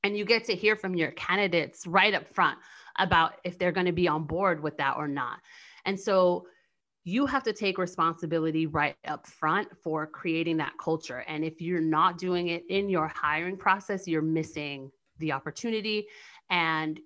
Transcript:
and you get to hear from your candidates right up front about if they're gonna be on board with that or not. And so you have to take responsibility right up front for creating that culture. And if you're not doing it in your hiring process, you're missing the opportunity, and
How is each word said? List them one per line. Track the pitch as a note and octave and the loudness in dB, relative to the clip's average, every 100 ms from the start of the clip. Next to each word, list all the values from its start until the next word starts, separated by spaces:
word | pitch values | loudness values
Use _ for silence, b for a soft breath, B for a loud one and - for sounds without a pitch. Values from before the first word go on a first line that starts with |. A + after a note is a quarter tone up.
and | G3+ G#3 | 0 -2
you | |
get | G3+ A3+ | 2 2
to | A3+ | 2
hear | F#3 G#3+ G#3+ | 2 2 2
from | F#3+ | -2
your | F3+ D3+ | 0 -2
candidates | - - F#3+ G3 E3+ - - F3+ | -2 0 2 4 2 0 -8 0
right | F3+ G3+ | 4 4
up | F#3+ - | 2 -2
front | - D#3+ C3+ B B B - | 2 2 2 B B B -2
about | F#3 F3 D#3+ - | 4 4 4 0
if | F3 F3 | -10 0
they're | F3+ | 0
gonna | F3 F3+ | 2 0
be | F3 E3+ | 2 2
on | D3+ | 0
board | D3+ E3 G3 D#3+ | -2 0 0 0
with | D3+ D3 | -4 -2
that | C#3 - | -2 0
or | D3+ | -4
not. | C#3 B2 - b b b b | -4 -4 -8 b b b b
And | F#3+ F#3+ | -4 -4
so | G#3+ F#3+ F3+ F3+ b b b b _ _ | 2 6 6 4 b b b b _ _
you | E3+ G#3+ C#4 | -4 0 2
have | C4+ | 0
to | A3+ | -2
take | G3+ G3 F#3 | -2 -2 0
responsibility | F3+ F3+ E3 E3 D#3 E3 D#3+ D#3+ D#3+ | -4 0 0 0 -2 0 0 0 0
right | D3+ D3 - - | 0 -2 -2 -10
up | D3+ - | -10 -12
front | - D#3+ F#3 G3 - | -4 0 0 -2 -8
for | E3+ D#3 D3+ | -4 -4 -4
creating | - F3 D#3+ E3 D#3+ | -6 -2 0 0 0
that | C#3+ - | -2 -4
culture. | - D#3+ - B2 - | -4 -2 -4 -10 -8
And | D3+ | -6
if | D#3+ D#3+ | -6 -6
you're | E3+ F3 | -4 0
not | D#3+ D#3 F#3 F3 | 2 4 4 2
doing | F#3 F3+ F3 | -2 0 0
it | E3+ F3 | -4 -2
in | G3 G3+ | -2 0
your | F3+ D#3 | 0 0
hiring | - D3+ D3+ F3 F#3+ | -2 -2 0 -2 -2
process, | G3+ G3 - F#3+ F#3+ | 0 0 -2 -6 -2
you're | D#3+ | 0
missing | D#3 D#3+ D3+ D#3 D3 C#3 C3+ _ _ - | 2 0 -2 -6 -8 -8 -12 _ _ -8
the | D#3 | -4
opportunity, | C3+ D3+ - A#3+ A3 G#3+ G#3+ G#3 B B B _ | -4 -6 -8 -4 -4 -2 -4 -6 B B B _
and | F3+ E3 D#3+ D#3 D#3 | 0 2 0 -2 -6